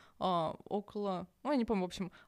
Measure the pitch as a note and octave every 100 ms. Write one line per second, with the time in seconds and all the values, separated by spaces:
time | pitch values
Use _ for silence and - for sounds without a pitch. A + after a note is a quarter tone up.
0 | - - F#3 F3 D#3+ - - G#3 G3 G#3
1 | G3+ F3+ F3+ _ C4 C#4+ A3+ G3+ F3+ -
2 | F3 -